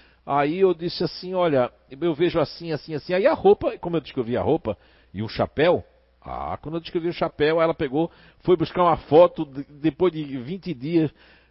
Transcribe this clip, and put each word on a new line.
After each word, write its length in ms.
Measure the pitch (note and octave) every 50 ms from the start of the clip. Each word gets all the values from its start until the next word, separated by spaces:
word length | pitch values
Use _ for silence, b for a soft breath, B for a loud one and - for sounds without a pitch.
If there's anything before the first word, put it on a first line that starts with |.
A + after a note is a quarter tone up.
| b b b b b
Aí 340 | - C#3 C#3+ C#3+ D3 D#3+ F#3
eu 140 | F#3+ F#3 F3+
disse 300 | D#3+ E3+ F3 - - F3+
assim, 300 | D#3 - - - F3+ F#3
"Olha, 380 | F#3 F3 E3+ C#3+ C3 B2 A#2 - _ _ -
eu 240 | C3 C3+ D#3+ F3 D#3
vejo 260 | C3+ F3+ E3 C#3 E3+
assim, 320 | C#3+ - - - E3+ E3
assim, 220 | D3+ C#3 - - D#3
assim." 180 | C#3 - - F3+
Aí 140 | F#3 G3+ D4
a 60 | D#4+
roupa, 440 | - - C4+ G#3 - - D4 A3+ -
como 200 | - F3 E3+ D#3+
eu 40 |
descrevi 360 | C3+ - - C3+ A#2+ A2 B2 G#2+
a 40 |
roupa, 360 | F2+ G2+ D3 E3+ - A2+ G2 b b b b b b b b
e 80 | F#2
um 60 | G#2+ G#2+
chapéu, 560 | - - A2 - - - D3 F3+ E3+ - D#2 _ _ _ _ _ _ _
ah, 360 | - C2 B1+ B1 C#2 D2 F2+ -
quando 140 | - D3 D#3+
eu 60 | E3+
descrevi 280 | E3 - - F3 D#3+ F3
o 40 | D#3+
chapéu, 480 | - F3+ D#3+ - - D3+ D3+ D#3+ E3
ela 120 | E3 E3 D#3+
pegou, 360 | - E3 C3 B2+ D3 E3 - b b b b b b
foi 160 | - - F#3
buscar 280 | E3 D#3+ - - F3+ F3+
uma 120 | E3+ D#3
foto, 500 | A#2+ - - C#3+ D#3+ F3 E3+ - - D#3+
de-, 200 | C#3+ C3+ C#3 C#3
depois 480 | - D3 C#3+ C#3 D#3+ C#3 - F3+ F#3 E3
de 100 | D#3 D3+ C#3 C3+ C3+
vinte 360 | A#2 B2+ F#3 F#3+ - F#3 D#3
dias, 380 | A#2 B2 D3+ F3 E3 D#3 C#3 - b b b b b b b